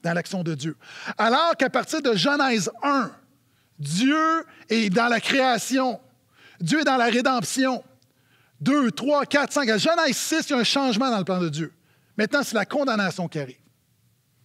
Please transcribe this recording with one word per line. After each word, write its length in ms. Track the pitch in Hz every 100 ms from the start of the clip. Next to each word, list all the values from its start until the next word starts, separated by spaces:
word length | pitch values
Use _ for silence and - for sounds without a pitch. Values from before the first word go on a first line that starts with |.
dans 100 | 170
l'action 300 | 170 - 190
de 100 | 165
Dieu. 220 | 151 156 - - - - -
Alors 380 | 214 262 339 -
qu'à 120 | 254
partir 320 | 254 202 311
de 140 | 277
Genèse 560 | 208 254 285 269 226 165 -
un, 280 | 277 277 214 - _ _ _ _ _ -
Dieu 680 | 143 170 262 311 320 330 302 - -
est 180 | 226 208
dans 200 | 185 240
la 120 | 226
création. 800 | - 269 262 233 - 262 262 202 - _ _ _ - -
Dieu 200 | 160 302
est 40 |
dans 120 | 294 262
la 100 | 233
rédemption. 760 | 233 254 254 175 - 262 247 - _ _ _ _ _ _ _
Deux, 300 | 147 294 247
trois, 360 | - 254 294 254
quatre, 260 | 294 269
cinq. 160 | 294 247
À 100 | 214
Genèse 380 | 269 339 320 214
six, 300 | - 320 -
il 40 |
y 20 |
a 40 | 269
un 60 |
changement 460 | 214 277 269 208 269
dans 80 | 220
le 60 |
plan 160 | 185 185
de 80 | 170
Dieu. 240 | 147 156 - _ _ _ -
Maintenant, 260 | 214 285
c'est 120 | 247
la 100 | 214
condamnation 640 | 190 285 269 220 190 170 170
qui 100 | 156
arrive. 200 | 131 - _ _ _ _ _ _ _ _